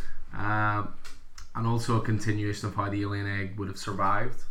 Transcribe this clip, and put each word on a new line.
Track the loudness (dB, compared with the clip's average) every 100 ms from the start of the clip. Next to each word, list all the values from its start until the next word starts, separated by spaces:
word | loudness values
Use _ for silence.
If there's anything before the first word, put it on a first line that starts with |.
| 2 2 0 -2
Uh, | 0 2 2 0 -2 -4 -4 -6 -8 -10 -8 -2
and | 0
also | 0 2 2
a |
continuation | 2 2 2 0 -2 -4 -4
of | -4
how | -2
the | -2
alien | -2 -2 -4
egg | -4 -4 -6
would | -6
have | -6
survived | -6 0 4 4 4 4 2